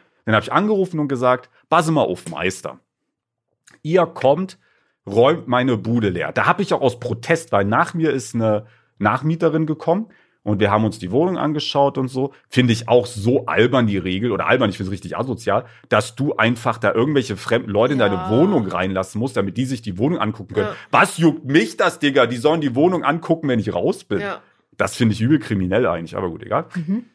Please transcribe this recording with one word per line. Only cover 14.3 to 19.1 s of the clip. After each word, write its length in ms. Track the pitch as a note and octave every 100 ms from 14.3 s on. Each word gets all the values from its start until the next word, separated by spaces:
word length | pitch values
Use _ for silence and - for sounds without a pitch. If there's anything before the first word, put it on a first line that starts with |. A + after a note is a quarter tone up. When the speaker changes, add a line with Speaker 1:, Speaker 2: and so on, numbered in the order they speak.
Speaker 1:
oder 140 | G2 D#2
albern, 240 | B2+ A2
ich 60 | F2+
find's 120 | F#2+
richtig 240 | G2 E2+ D#2
asozial, 480 | B2+ A#2 - G2+ B2 - -
dass 260 | G#2+ G#2+
du 220 | - C#3+ -
einfach 420 | A2+ A#2+ - A2+
da 140 | G#2
irgendwelche 420 | A2 C3 C#3+ A#2+ G2
fremden 340 | - G#2+ F#2+
Leute 220 | G2+ B2
in 40 | C#3
deine 160 | G#2
Speaker 2:
Ja. 160 | G2 F2+
Speaker 1:
Wohnung 360 | A2+ F#3 F3 G2
reinlassen 520 | F2 F#2+ F#2+ F#2+